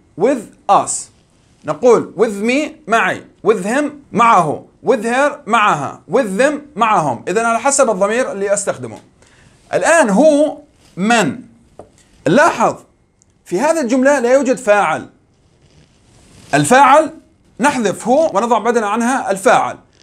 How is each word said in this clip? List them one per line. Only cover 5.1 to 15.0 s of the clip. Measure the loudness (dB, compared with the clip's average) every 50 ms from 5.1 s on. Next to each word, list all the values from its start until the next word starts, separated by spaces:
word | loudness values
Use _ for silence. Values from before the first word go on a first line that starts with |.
| -2 0 0 -2 -2 -6 -6
معها. | -2 0 0 2 0 0 -2 -4 -8 -10 -14 -12 -4
With | -2 -2 -2 -2 -2 0
them | 0 0 0 -4 -10 -14 -6
معهم. | -4 -2 0 0 0 0 -2 -4 -6 -6 -6
إذا | -4 -2 -2
على | -2 -2 -2
حسب | -2 -2 0 0 0 0
الضمير | 0 0 -2 -2 0 -2 -4 -4 -6
اللي | -6 -4 -2 -2
أستخدمه. | -2 -2 -6 -6 -8 -10 -14 -14 -16 -20 _ _ _ _ _ _ _ _ _ _ _ _ _ -4
الآن | -2 0 2 2 2 2 2
هو | 2 4 4 4 4 4 2 -2 -4 -8 -16 _ _ _ _ _ _
من. | -6 -2 0 2 2 0 -2 -4 -8 -12 -20 -20 _ _ _ _ -20 -20 -20 _ _ _ _ _ _ _
لاحظ | 0 2 4 4 2 2 0 -2 -2 -2 -4 -12 _ _ _ _ _ _ _ _ _ _ _ _
في | -8 -4 -2
هذه | 0 0 0 0
الجملة | -2 0 0 2 2 2 2 2
لا | 2 2 2
يوجد | 2 2 0 -2
فاعل. | -2 0 2 2 2 2 0 -2 -4